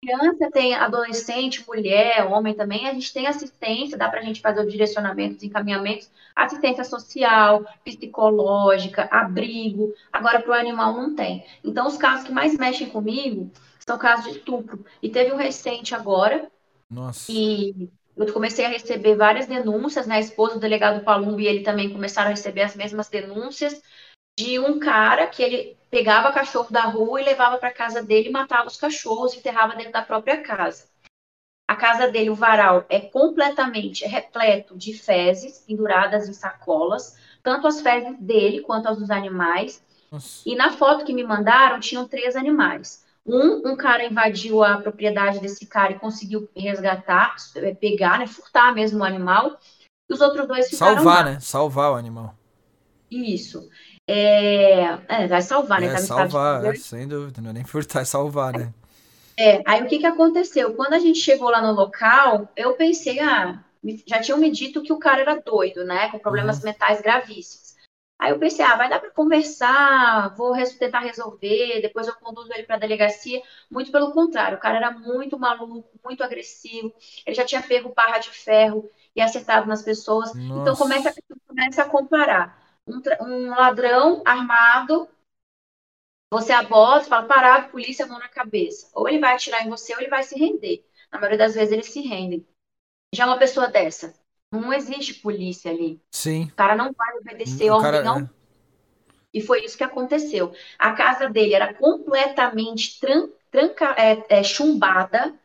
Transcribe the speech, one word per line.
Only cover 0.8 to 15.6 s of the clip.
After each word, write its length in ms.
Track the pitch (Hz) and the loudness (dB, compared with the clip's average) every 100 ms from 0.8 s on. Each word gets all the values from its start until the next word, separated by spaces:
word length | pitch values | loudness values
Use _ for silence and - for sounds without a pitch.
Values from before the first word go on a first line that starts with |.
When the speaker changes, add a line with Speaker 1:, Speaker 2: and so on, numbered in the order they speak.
| 233 240 233 226 226 240 262 254 - | -2 -2 -4 -6 -6 -6 -6 -6 -10
Speaker 1:
mulher, 580 | 220 196 196 226 226 190 | -6 0 2 4 2 2
homem 280 | 202 214 214 | 0 -2 -4
também, 320 | 208 208 262 | -4 -4 -6
a 60 | |
gente 180 | 262 254 | -8 -8
tem 140 | 262 262 | -6 -4
assistência, 720 | 294 294 _ 226 226 285 302 | -4 -8 _ -6 -6 -6 -4
dá 100 | 226 | -4
pra 120 | 220 | -4
gente 180 | 220 214 | -8 -4
fazer 220 | 220 208 | -2 -2
o 60 | 208 | -2
direcionamento, 680 | 208 214 208 202 196 202 202 | 0 -2 0 -6 -4 -6 -6
os 60 | |
encaminhamentos, 680 | 208 208 208 196 196 226 - _ _ | -6 -6 -4 -4 -4 -8 -10 _ _
assistência 520 | - 247 302 294 247 247 | -2 -2 0 -2 -2 -6
social, 800 | 240 233 302 247 220 208 208 214 - | -10 -12 -2 4 6 6 4 2 -16
psicológica, 1300 | - 226 220 - 214 214 196 202 196 196 190 - - | -18 -16 -14 0 2 2 2 2 4 2 0 -4 0
abrigo. 840 | 214 208 185 233 226 220 202 214 208 _ | 2 0 -4 -6 -6 -6 -4 -6 -6 _
Agora, 300 | - 220 233 | -2 2 0
pro 120 | 233 | 2
animal 400 | 240 240 233 220 | -2 -2 -2 -2
não 220 | 226 269 302 | -2 -6 -6
tem. 300 | 185 180 - - | -6 -8 -14 -14
Então, 220 | - 214 254 | -8 -4 -4
os 120 | 285 | 0
casos 280 | 269 262 - | 0 0 -4
que 60 | |
mais 260 | 262 302 302 | -2 0 0
mexem 320 | 254 254 277 | -2 -4 -8
comigo 640 | 226 208 247 277 202 185 _ _ _ - | -6 -6 -4 -6 -8 -12 _ _ _ -10
são 120 | 233 | -2
casos 340 | 247 233 226 | 2 2 0
de 60 | - | -14
estupro. 460 | - 247 214 202 - _ | -10 -10 -10 -16 -20 _
E 60 | 214 | -6
teve 240 | 226 254 | 0 0
um 40 | 277 | 0
recente 560 | 277 262 | -4 -6